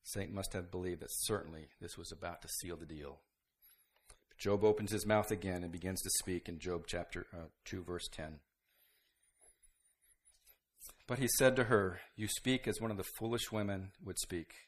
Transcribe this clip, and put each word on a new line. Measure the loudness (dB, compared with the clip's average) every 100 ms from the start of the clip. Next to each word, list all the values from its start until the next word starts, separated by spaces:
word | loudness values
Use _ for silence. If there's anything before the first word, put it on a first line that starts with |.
Satan | -6 -6 -4 -4
must | -2
have | -4 -4
believed | -4 -2 -4
that | -6
certainly | -4 0 0 -2 -12 -16 _
this | -12 -12
was | -12
about | -8 -8 -8
to | -6
seal | -6 -6 -8
the | -8
deal. | -10 -10 -14 _ _ _ _ _ _ _ _ _ -20 _
But | -4
Job | 2 6 6
opens | 6 2
his | 0 4
mouth | 4 4
again | 0 0 -2
and | -4
begins | -4 -4 -4
to | 0 0
speak | 0 -4 -4
in | -6
Job | -4 -4 -2
chapter, | -6 -4 -8 -8
uh, | -10 -12 _
two, | -10 -8
verse | -4 -6 -6
ten. | -8 -10 -12 _ _ _ _ _ _ _ _ _ _ _ _ _ _ _ _ _ _ _ _ _ _ _ _ -18 -18 -4
But | 2
he | 4 8
said | 8 8
to | 6
her, | 6 6 0 -12 -4
"You | -4
speak | 0 2 2 2
as | 0
one | -2
of | -2
the | -6 -4
foolish | 0 0 0
women | 0 0 -2 -4 -10
would | -6 -4
speak. | -2 -4 -4 -14